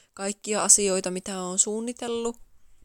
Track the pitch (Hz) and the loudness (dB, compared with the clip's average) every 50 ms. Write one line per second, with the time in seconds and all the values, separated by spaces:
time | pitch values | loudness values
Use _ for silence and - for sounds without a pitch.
0 | _ _ _ - 196 202 202 - - 208 208 202 151 190 - - 202 196 185 190 | _ _ _ -6 -6 -6 -6 -6 -4 -2 0 2 6 6 6 6 6 4 2 0
1 | 190 185 180 185 - - 196 185 180 180 185 190 - 220 208 220 226 240 240 - | 0 -2 -4 -6 -6 -6 -8 -6 -6 -2 0 0 0 0 -2 -4 -4 -6 -6 -6
2 | 254 233 233 233 233 233 233 - - - - - - - - - | -6 -4 -4 -4 -4 -4 -6 -8 -14 -20 -20 -20 -20 -20 -20 -20